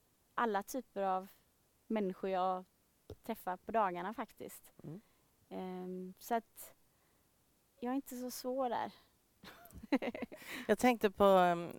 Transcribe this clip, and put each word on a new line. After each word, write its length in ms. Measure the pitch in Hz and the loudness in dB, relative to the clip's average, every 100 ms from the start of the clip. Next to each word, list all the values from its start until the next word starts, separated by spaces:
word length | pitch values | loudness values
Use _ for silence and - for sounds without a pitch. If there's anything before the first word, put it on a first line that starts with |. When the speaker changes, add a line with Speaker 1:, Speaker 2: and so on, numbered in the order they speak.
| _ _ _ | _ _ _
Speaker 1:
alla 280 | - 240 196 | 0 2 0
typer 400 | - 269 - 196 | -2 -8 -8 -2
av 260 | 196 185 196 - _ _ _ _ - | 0 0 -4 -18 _ _ _ _ -4
människor 440 | 220 190 190 196 | 0 0 -2 -2
jag 340 | 185 185 185 185 _ _ _ _ - | 0 0 0 -6 _ _ _ _ -18
träffar 340 | - 220 - 185 | -8 -8 -6 -8
på 160 | - | -2
dagarna 420 | 220 196 175 185 | 2 2 0 -6
faktiskt. 580 | 233 220 - 202 - - _ | -6 -10 -10 -14 -16 -20 _
Speaker 2:
Mm. 180 | 143 175 _ _ _ _ _ | -14 -14 _ _ _ _ _
Speaker 1:
Ehm, 680 | 190 185 180 185 185 185 - | -10 -8 -8 -8 -8 -10 -14
så 160 | - | -4
att 400 | 233 - - - - _ _ _ _ _ _ _ _ _ - | -4 -4 -20 -20 -20 _ _ _ _ _ _ _ _ _ -10
jag 100 | 240 | -4
är 60 | 269 | -4
inte 200 | - 247 | -4 -10
så 140 | 247 | -8
svår 380 | - 254 262 247 | -8 -6 -2 -2
där. 240 | 226 202 - _ _ _ _ - - 698 - - | -2 -4 -10 _ _ _ _ -20 -20 -20 -16 -2
<laughs> 760 | 269 - - - - - 262 247 | 0 0 -8 -12 -12 -12 -10 0
Speaker 2:
Jag 120 | 208 | 4
tänkte 320 | 247 226 208 | 4 4 2
på, 140 | - | 6
ehm, 460 | 202 190 180 170 170 | 8 10 8 4 -2